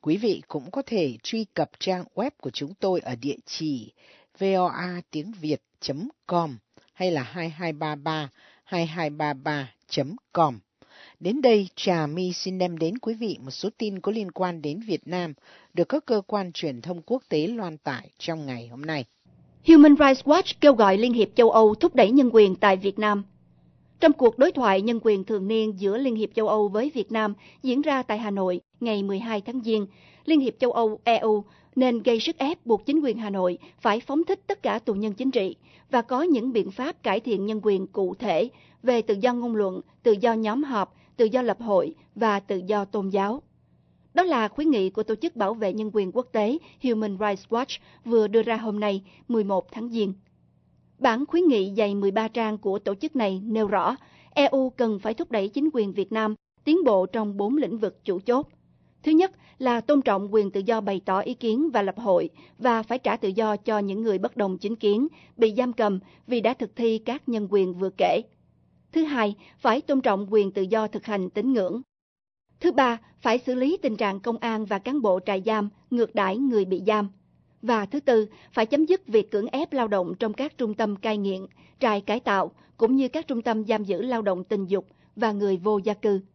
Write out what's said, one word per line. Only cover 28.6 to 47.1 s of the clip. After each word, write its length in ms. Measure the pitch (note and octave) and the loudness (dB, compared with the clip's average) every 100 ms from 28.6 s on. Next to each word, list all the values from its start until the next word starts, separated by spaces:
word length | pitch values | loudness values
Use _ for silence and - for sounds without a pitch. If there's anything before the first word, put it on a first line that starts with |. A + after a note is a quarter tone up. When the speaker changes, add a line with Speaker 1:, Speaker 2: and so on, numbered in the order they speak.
| _ _ | _ _
Speaker 2:
ngày 240 | A#3+ G#3 | -4 -2
mười 160 | G3 G3 | -2 -4
hai 220 | A3+ A3 | -4 -6
tháng 200 | G3+ B3+ | -6 -8
Giêng, 240 | A3+ A3 G3 _ - _ - | -2 -2 -2 _ -20 _ 0
Liên 140 | D#4 | 2
hiệp 140 | C4 - | 2 0
châu 120 | B3 | -2
Âu 280 | A#3 A3+ G#3+ | 2 0 0
E 140 | - A3+ | 0 2
U 260 | A3 G#3+ G#3 _ _ - | 2 0 -2 _ _ 0
nên 280 | B3+ A#3+ | 2 2
gây 160 | G#3+ A3+ | 0 0
sức 180 | D#4 - | -2 -4
ép 280 | C#4 F4+ A#3 | -4 -4 -2
buộc 200 | G#3+ - | -2 2
chính 140 | D4+ | 0
quyền 180 | C#4+ A3 | 0 -4
Hà 120 | G#3+ | -4
Nội 280 | G3 F3+ F3+ - _ | -2 -2 -2 -12 _
phải 200 | A#3 G#3+ | -2 -2
phóng 240 | - C#4 | -2 -2
thích 160 | E4+ G4+ - | -2 -4 -4
tất 160 | G4 | -4
cả 160 | - G#3 | -2 -4
tù 140 | - | -4
nhân 200 | G3 G#3+ | -4 -4
chính 180 | G3 B3+ | -2 -2
trị 240 | B3 F#3+ - _ - _ | 0 -2 -6 _ -20 _
và 100 | - | -2
có 200 | A#3 C4 | 0 -2
những 320 | F4 C4+ B3 | 2 2 2
biện 180 | A#3 F#3+ | -2 -2
pháp 320 | F#3+ C4+ F4+ | -4 -8 -6
cải 160 | A#3 G3+ | -2 -2
thiện 260 | A#3+ G3 G3 | -2 -2 -2
nhân 140 | G#3+ | -2
quyền 240 | G#3+ F#3+ F#3+ | 0 0 -2
cụ 280 | - F#3 F#3+ | -4 -4 -4
thể 340 | A#3 E3 A#3 _ _ _ | -2 0 0 _ _ _
về 180 | A#3+ A#3+ | 0 0
tự 120 | A3 G3+ | 2 0
do 120 | A#3+ | 2
ngôn 220 | B3 A#3+ A3 | 0 -2 0
luận, 260 | G3 F#3 - _ | -2 -4 -14 _
tự 80 | - | 2
do 220 | G#3 A#3 | 4 2
nhóm 300 | A3+ A3 A#3 | 2 0 -2
họp, 320 | D4 A#3 F#3 _ _ - | -2 -2 -4 _ _ 0
tự 80 | A3 | 2
do 160 | B3 | 2
lập 200 | A#3+ F#3+ | 0 -2
hội 340 | A#3 G3 D3+ - _ - | 0 2 0 -8 _ -2
và 240 | A3 G3+ | 0 0
tự 220 | G3 G3 F3+ | -2 -6 -2
do 180 | G#3 G3 | -2 -2
tôn 240 | G#3 G3 | -4 -2
giáo. 320 | G3 G3 B3+ _ _ _ _ _ _ _ | -2 -2 -4 _ _ _ _ _ _ _
Đó 100 | - | 0
là 240 | F4+ C4+ G#3+ | 0 0 -2
khuyến 220 | - D#4 | -2 0
nghị 200 | B3 F#3+ | 2 0
của 140 | F#3+ | -2
Tổ 120 | G#3+ A3 | -6 -4
chức 200 | E4 B3+ | -6 -2
Bảo 180 | G3 | -4
vệ 200 | A3+ G#3 | -2 -4
Nhân 160 | G3 G#3+ | -4 -4
quyền 180 | G#3 F#3+ | -2 -2
Quốc 160 | A3 B3 | -4 -4
tế 260 | A3+ G#3 D4+ - _ | -2 -2 -2 -8 _
Human 340 | C4 A3 G#3+ | -2 -2 -2